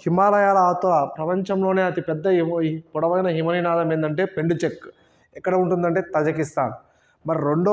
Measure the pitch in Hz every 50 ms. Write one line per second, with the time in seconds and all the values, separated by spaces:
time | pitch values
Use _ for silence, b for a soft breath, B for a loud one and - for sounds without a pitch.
0 | - 175 170 185 196 208 202 202 202 196 196 190 185 180 175 180 190 185 170 151
1 | 139 135 - - 156 165 180 190 190 190 196 190 190 190 190 190 185 180 - 180
2 | 170 - 160 156 151 190 185 175 165 165 170 170 160 160 160 160 160 _ - 156
3 | 160 170 175 185 185 180 160 160 160 165 175 175 175 175 170 170 165 160 160 160
4 | 156 151 151 151 190 190 - 160 156 165 170 - 170 151 - - - - b b
5 | b b b b b b _ - - 185 185 185 180 170 185 175 175 175 160 190
6 | 185 - - 156 151 156 156 156 151 147 - 156 131 117 113 - b b b b
7 | b b b b _ 160 165 151 139 143 151 165 180 202